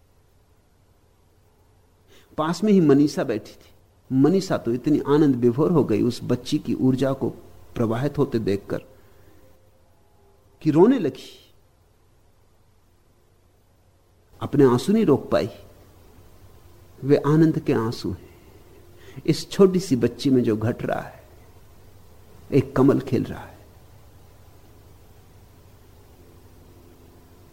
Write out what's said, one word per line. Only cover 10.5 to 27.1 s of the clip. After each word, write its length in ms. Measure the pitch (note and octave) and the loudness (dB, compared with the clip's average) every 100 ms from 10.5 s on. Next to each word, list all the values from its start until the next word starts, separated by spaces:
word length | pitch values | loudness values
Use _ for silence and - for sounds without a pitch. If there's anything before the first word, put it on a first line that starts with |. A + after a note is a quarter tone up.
| _ | _
कि 80 | D#3 | 0
रोने 280 | D3 G#3+ C4+ | 4 4 4
लगी, 540 | C#3+ - - - _ _ _ _ _ _ _ _ _ _ _ _ _ _ _ _ _ _ _ _ _ _ _ _ _ _ _ _ _ - | -2 -6 -20 -20 _ _ _ _ _ _ _ _ _ _ _ _ _ _ _ _ _ _ _ _ _ _ _ _ _ _ _ _ _ -14
अपने 240 | A#2 C#3+ | -4 4
आंसू 280 | C3+ A#2+ - | 4 4 0
नहीं 140 | A3 F3+ | 0 2
रोक 240 | C3 - | 0 0
पाई। 180 | E2+ G#2 - - - - - - - - - - - - - - - | -4 -4 -10 -20 -20 -20 -20 -20 -20 -20 -20 -20 -20 -20 -20 -20 -8
वे 120 | C3+ C#3+ | 0 2
आनंद 420 | C#3+ D#3+ D#3+ D#3 | 4 4 4 2
के 140 | D3+ | -2
आंसू 380 | A#2+ A2+ - - | -2 -2 -6 -8
हैं। 180 | F2 - - - - - - - - - C3 - | -10 -14 -20 -20 -20 -20 -20 -20 -20 -20 -10 -4
इस 220 | - - | -4 -4
छोटी 280 | - G3 F#3 | 2 2 2
सी 160 | - B2 | -2 -2
बच्ची 340 | C3 - C#3+ | -2 -2 0
में 120 | B2+ | 0
जो 140 | A#2 G#2+ | 0 -2
घट 260 | A2 - | -4 -6
रहा 180 | B2+ - | -6 -8
है, 220 | - - - - - - - - - - - - - - - | -10 -20 -20 -20 -20 -20 -20 -20 -20 -20 -20 -20 -20 -20 -2
एक 240 | C#3+ - - | 0 0 2
कमल 240 | C3+ C3 | 2 2
खेल 240 | - G#2+ | 0 -4
रहा 160 | G#2 - | -4 -10
है। 160 | - - - - - - - - - - - - - - - - - - - - - - - - - - - - - - - - - - - - - | -16 -20 -20 -20 -20 -20 -20 -20 -20 -20 -20 -20 -20 -20 -20 -20 -20 -20 -20 -20 -20 -20 -20 -20 -20 -20 -20 -20 -20 -20 -20 -20 -20 -20 -20 -20 -20